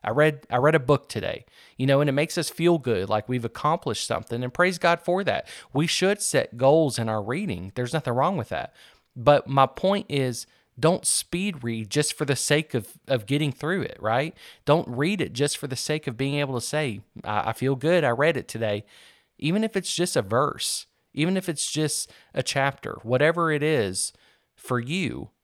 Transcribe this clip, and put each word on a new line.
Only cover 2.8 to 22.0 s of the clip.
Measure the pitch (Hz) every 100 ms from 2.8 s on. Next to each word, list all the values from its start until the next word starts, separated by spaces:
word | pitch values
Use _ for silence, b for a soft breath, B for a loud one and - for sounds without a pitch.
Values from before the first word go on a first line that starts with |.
| 127 104 98
like | 107 -
we've | 127
accomplished | 117 - 151 170 - 107 -
something, | 117 - 117
and | 127
praise | - 180 175
God | 175 170
for | - 180
that. | 185 95 - B B
We | 135 165
should | - 185 208
set | - 143 - 117
goals | 135 160 151 123
in | 113
our | 110
reading. | 101 139 202 90 92
There's | 120 123
nothing | 160 139
wrong | 120 156 190
with | 107
that. | 71 - b b b b -
But | 120 143 -
my | 139 135
point | - 190 196 -
is, | 139 131 117 - b b -
don't | 151 185
speed | - - - 175 202 156
read | 120 113 104
just | 147 151
for | -
the | 135
sake | 135 - 147 156
of, | 127 107 - -
of | 131 104
getting | 143 151
through | 131 147 190
it, | 123 -
right? | 107 120 156 - B B
Don't | - 156 -
read | 120 156 202
it | 113
just | 117 143 -
for | 120
the | 123
sake | - 151 147
of | 113
being | 135 143
able | 143
to | 127 -
say, | 151 147 104 - -
"I, | - 107 -
I |
feel | 113 131 135
good, | 147 180
I | 143
read | 120 151 143
it | -
today." | 113 110 104 - b b b b _
Even | 147 190
if | 220 202
it's | 185
just | - 175 147
a |
verse, | 98 113 143 - - - - _ _
even | - 160 190
if | 185
it's | 147 -
just | 147 151 -